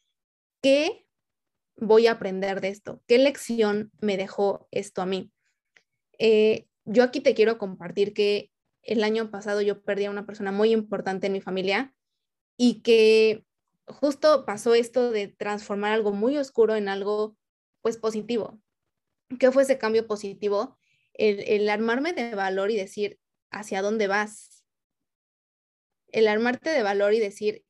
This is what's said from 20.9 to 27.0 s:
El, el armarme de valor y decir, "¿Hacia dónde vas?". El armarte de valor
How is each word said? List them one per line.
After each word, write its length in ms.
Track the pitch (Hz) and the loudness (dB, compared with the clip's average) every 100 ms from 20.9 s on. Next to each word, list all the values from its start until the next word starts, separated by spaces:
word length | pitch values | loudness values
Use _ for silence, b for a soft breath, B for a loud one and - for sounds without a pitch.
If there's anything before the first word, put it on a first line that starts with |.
| _ _ | _ _
El, 280 | - 220 202 | -2 0 0
el 280 | - 208 208 | 0 0 0
armarme 440 | 208 226 240 311 | 0 0 -2 -2
de 240 | 339 233 208 | -4 -6 -4
valor 340 | 190 190 202 | -4 -2 -2
y 60 | 220 | -2
decir, 420 | 196 - 202 - _ _ _ | -6 -6 -8 -8 _ _ _
"¿Hacia 320 | - 214 196 | -14 -8 -4
dónde 240 | 202 220 202 | -2 0 0
vas?". 580 | 202 208 - - _ _ _ _ _ _ _ _ _ _ _ _ _ _ _ _ | -2 -4 -10 -20 _ _ _ _ _ _ _ _ _ _ _ _ _ _ _ _
El 160 | 220 214 | 0 2
armarte 420 | 214 240 254 320 | 2 0 -2 -2
de 140 | 302 | -2
valor 300 | 202 202 | 0 0